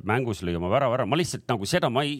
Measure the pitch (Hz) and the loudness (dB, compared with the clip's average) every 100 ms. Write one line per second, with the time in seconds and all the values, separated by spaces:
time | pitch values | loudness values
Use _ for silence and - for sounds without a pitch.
0 | 95 120 120 101 90 85 90 120 135 123 | 0 0 0 -2 -2 -2 2 2 2 0
1 | 101 151 175 - - 113 98 175 156 120 | 0 0 0 -4 -4 -4 0 0 2 0
2 | 147 | 0